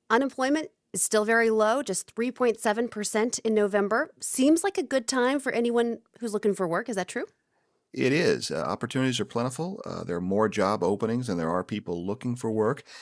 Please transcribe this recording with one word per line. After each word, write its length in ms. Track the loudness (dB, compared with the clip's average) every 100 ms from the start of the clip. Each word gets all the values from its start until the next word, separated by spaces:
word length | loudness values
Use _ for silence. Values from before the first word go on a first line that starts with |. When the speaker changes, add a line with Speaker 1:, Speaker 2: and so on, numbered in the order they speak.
| 0
Speaker 1:
Unemployment 600 | 0 0 -2 0 0 -4 _ _
is 100 | -4
still 220 | 0 2 4
very 240 | 4 4
low, 340 | 4 2 2
just 280 | -2 -6 -6
three 200 | -4 -4
point 260 | 0 0 2
seven 300 | 0 0 -2
percent 520 | -4 -2 0 0 -2
in 140 | 0
November. 600 | 2 2 2 2 0 -2 -6
Seems 420 | -4 2 4 4
like 140 | 2 -2
a 60 |
good 220 | -2 -2 0
time 360 | 0 2 0
for 100 | -2
anyone 480 | -2 2 2 0 -2 _ -10
who's 100 | -6
looking 220 | 0 0
for 120 | 0 0
work. 220 | -2 -2
Is 80 | -4
that 140 | -4
true? 160 | -6 -8 _ _ _ _ _ _
Speaker 2:
It 200 | 0 2
is. 360 | 4 2 0 -2
Uh, 140 | -4 -2
opportunities 540 | -4 -4 0 0 0
are 60 | -2
plentiful. 560 | -2 -2 -4 -8 -8 -10
Uh, 200 | -8 -4
there 100 | -4
are 60 |
more 260 | 0 2 2
job 340 | 4 2 2
openings 460 | 2 0 0 -2 -2
than 100 | -2
there 140 | 0
are 140 | -2 -2
people 420 | -6 -6 -6 -4
looking 300 | -6 -6 -6
for 120 | -4
work. 340 | 0 0 -2 -8 -20